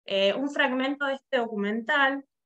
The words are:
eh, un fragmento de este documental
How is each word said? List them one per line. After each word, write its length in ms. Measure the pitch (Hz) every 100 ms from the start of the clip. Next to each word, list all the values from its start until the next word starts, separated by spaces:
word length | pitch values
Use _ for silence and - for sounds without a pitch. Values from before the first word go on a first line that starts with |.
| -
eh, 280 | 196 196
un 160 | 254 285
fragmento 560 | 302 277 254 269 285 277
de 100 | 269
este 220 | _ 254
documental 880 | 220 214 202 226 226 294 269 277 - _